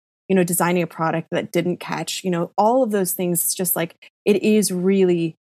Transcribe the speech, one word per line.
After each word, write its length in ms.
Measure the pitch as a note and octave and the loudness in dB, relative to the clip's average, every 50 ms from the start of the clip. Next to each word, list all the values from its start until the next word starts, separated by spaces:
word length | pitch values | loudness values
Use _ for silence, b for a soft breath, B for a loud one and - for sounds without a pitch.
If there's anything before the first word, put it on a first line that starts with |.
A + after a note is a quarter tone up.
| _ _ _ _ _ - | _ _ _ _ _ 0
you 60 | F#3+ | 2
know, 80 | F#3 | 2
designing 400 | F3+ F3 F3 F3+ E3+ F3 F3+ F3+ | 2 2 0 -2 0 0 0 0
a 60 | E3 E3 | -2 -4
product 400 | - - D#3+ D#3+ D#3+ E3 E3 - | -4 -4 -4 -2 -2 -4 -4 -4
that 220 | F3 D3+ - - | -4 -4 -4 -2
didn't 240 | - E3+ E3 F3+ F3 | -2 -2 -2 -2 -4
catch, 480 | - - - E3 D3+ E3+ - - - - | -4 -6 -8 -8 -8 -6 -8 -8 -6 -4
you 80 | F#3 | -2
know, 180 | F3 E3+ E3+ E3+ - - | -2 -2 -2 -4 0 2
all 240 | G#3 A3 B3 C4+ | 2 4 4 2
of 80 | C4 G#3+ | 2 2
those 220 | G#3 G3+ F#3+ F3+ | 0 -2 -2 -2
things. 320 | - - F3+ F3 F3 E3+ - | -2 -4 -2 -2 0 -2 -2
It's 100 | - - | -4 -4
just, 220 | - F#3 F3+ - | -4 -4 -4 -2
like, 180 | E3+ E3+ E3+ - _ b b b _ - | -4 -4 -6 -8 _ b b b _ 0
it 180 | G3 G3+ - | 0 2 2
is 300 | - G#3+ G#3+ G#3+ G3 - | 4 4 4 4 2 0
really 640 | F#3 F3+ F3+ F#3+ G3 G3 F#3 F3+ F3 E3+ E3 D#3+ - _ _ _ | -2 0 2 2 4 4 4 4 4 2 0 -4 -6 _ _ _